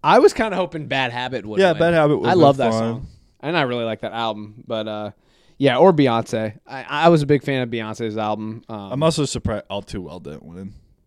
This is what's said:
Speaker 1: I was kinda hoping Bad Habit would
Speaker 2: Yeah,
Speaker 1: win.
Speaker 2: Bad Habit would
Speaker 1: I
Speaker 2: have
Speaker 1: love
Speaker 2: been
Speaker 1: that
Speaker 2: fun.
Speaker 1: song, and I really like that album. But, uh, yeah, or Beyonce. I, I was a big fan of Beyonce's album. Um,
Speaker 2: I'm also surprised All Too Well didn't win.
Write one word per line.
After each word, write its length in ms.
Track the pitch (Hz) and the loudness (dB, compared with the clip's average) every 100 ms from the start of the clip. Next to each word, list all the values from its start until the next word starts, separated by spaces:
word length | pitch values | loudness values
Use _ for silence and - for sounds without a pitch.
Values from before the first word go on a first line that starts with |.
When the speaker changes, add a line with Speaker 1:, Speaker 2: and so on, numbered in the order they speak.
Speaker 1:
I 160 | 147 208 | 6 6
was 120 | 370 | 6
kinda 240 | - 220 190 | 4 -4 -2
hoping 300 | 180 165 131 | -4 -6 -4
Bad 260 | 135 127 | -2 -2
Habit 320 | 120 127 127 | -4 -6 -8
would 140 | 101 107 | -6 2
Speaker 2:
Yeah, 140 | 190 | 2
Speaker 1:
win. 60 | 156 | 4
Speaker 2:
Bad 140 | 165 | 2
Habit 240 | 170 151 143 | 4 4 2
would 80 | 147 | 2
Speaker 1:
I 40 | |
Speaker 2:
have 80 | 180 | 6
Speaker 1:
love 180 | 143 135 | 6 4
Speaker 2:
been 100 | 120 | 0
Speaker 1:
that 80 | 110 | 0
Speaker 2:
fun. 20 | 113 | -2
Speaker 1:
song, 120 | 123 139 - _ _ | -6 -12 -20 _ _
and 160 | 143 170 | -4 -2
I 60 | |
really 220 | 131 123 | -2 -2
like 160 | 113 107 | -4 -6
that 120 | 113 | -8
album. 500 | 110 113 107 107 107 - | -4 -6 -6 -12 -18 -8
But, 220 | 110 107 | -6 -6
uh, 220 | 107 104 - _ _ _ _ | -8 -10 -14 _ _ _ _
yeah, 180 | 139 123 | 0 6
or 140 | 180 | 4
Beyonce. 640 | 156 135 117 110 113 110 104 _ | 6 2 2 -2 -4 -6 -10 _
I, 180 | 135 127 | -16 -8
I 200 | 147 165 | 2 4
was 140 | 165 | 4
a 40 | 143 | 4
big 160 | 147 | 0
fan 200 | - 135 | 0 -4
of 60 | 123 | -4
Beyonce's 460 | 117 110 110 117 107 | -6 -8 -6 -6 -4
album. 460 | 107 107 110 110 _ | -4 -4 -6 -12 _
Um, 240 | 110 98 | -14 -10
Speaker 2:
I'm 100 | 127 | -2
also 220 | 160 156 | -2 0
surprised 400 | 139 123 - 104 - | -4 -4 -6 -6 -8
All 140 | 101 | -10
Too 200 | - 107 | -10 -12
Well 180 | 85 87 | -12 -14
didn't 240 | 71 76 | -14 -16
win. 300 | 73 87 95 - _ _ | -16 -16 -16 -18 _ _